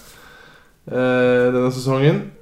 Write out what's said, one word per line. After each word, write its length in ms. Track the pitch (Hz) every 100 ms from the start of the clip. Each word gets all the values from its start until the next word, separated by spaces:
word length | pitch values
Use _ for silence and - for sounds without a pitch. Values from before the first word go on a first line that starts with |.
| - - - - - - _ _ -
eh, 600 | 127 127 127 123 123 123
denne 200 | 127 127
sesongen. 520 | 131 135 135 143 202 - -